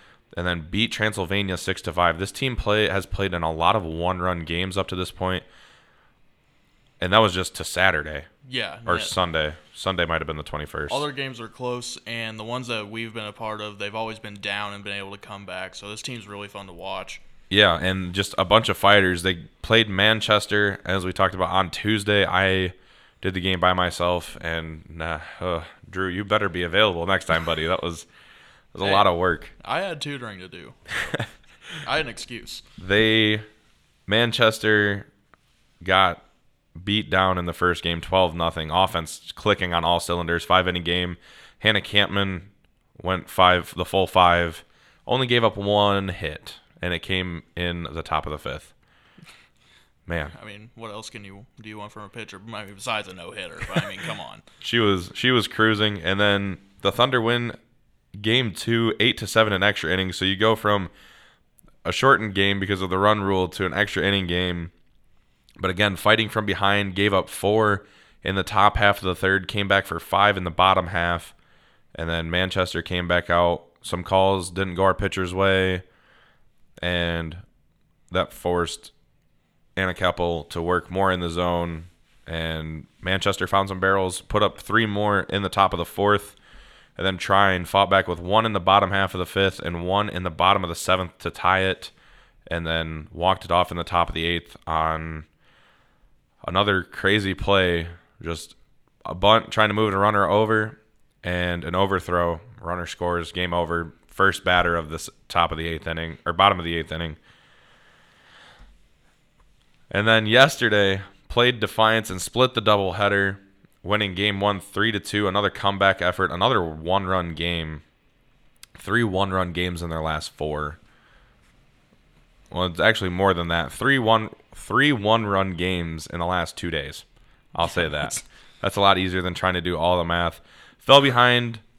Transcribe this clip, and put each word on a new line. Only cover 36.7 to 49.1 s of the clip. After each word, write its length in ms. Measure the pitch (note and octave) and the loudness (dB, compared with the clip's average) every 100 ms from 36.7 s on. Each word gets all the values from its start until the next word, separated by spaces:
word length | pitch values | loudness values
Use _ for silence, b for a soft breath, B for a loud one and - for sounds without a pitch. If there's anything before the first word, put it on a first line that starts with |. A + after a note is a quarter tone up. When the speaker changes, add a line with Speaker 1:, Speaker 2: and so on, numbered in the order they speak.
| E2+ | -8
Speaker 1:
beat 260 | F#2+ G#2+ - | -2 -2 0
down 260 | F#2+ F#2+ F2+ | 2 2 0
in 100 | F2 | -4
the 60 | |
first 300 | - F2+ E2+ | -2 -2 -2
game, 180 | F2 E2 | -4 -4
twelve 340 | - F#2+ F2+ | 0 2 2
nothing. 360 | E2+ E2+ E2 D#2 | 0 -4 -4 -2
Offense 640 | F2 F#2+ F2 D#2+ - - | 0 2 -2 -8 -12 -16
clicking 400 | - G#2+ G2 F2+ | -4 0 0 0
on 100 | E2+ | 0
all 160 | E2+ E2+ | 2 0
cylinders, 440 | - F2 E2+ E2+ | 0 -4 -2 -2
five-inning 400 | - F#2 F2+ F2 | 2 2 2 -2
game. 320 | E2+ F2 F2+ F2 B B B B | -2 -2 -4 -8 B B B B
Hannah 220 | G#2+ G#2 | 0 0
Campman 600 | - G#2 G2 G2+ G2 F2+ - _ _ _ _ - | 0 0 2 0 -2 -6 -12 _ _ _ _ -8
went 260 | F2+ F#2 - | -4 -4 -2
five, 460 | - F2+ F2+ D#2+ - | 4 6 4 0 -6
the 80 | |
full 220 | F2 F#2+ F2+ | -2 0 2
five, 580 | F#2+ F2 F2 E2+ D#2+ - b b b - | 6 6 6 2 -4 -18 b b b -4
only 200 | B2+ B2+ | -2 0
gave 180 | A#2+ | 2
up 120 | A2+ G2+ | 2 0
one 500 | G2+ G#2 G2+ G2 F#2+ | 0 4 4 2 -2
hit, 460 | F2+ D#2 D2+ - - _ _ | -6 -8 -10 -16 -20 _ _
and 140 | F2+ | -6
it 60 | F2 | -6
came 420 | - F#2 F#2 E2 - | -4 -4 -4 -8 -12
in 320 | - F2 F2 E2 | -6 -6 -6 -8
the 100 | D#2+ | -10
top 220 | - D2+ | -4 -4
of 80 | - | -4
the 60 | D2+ | -8
fifth. 340 | D2 D2 - _ b b b | -8 -10 -14 _ b b b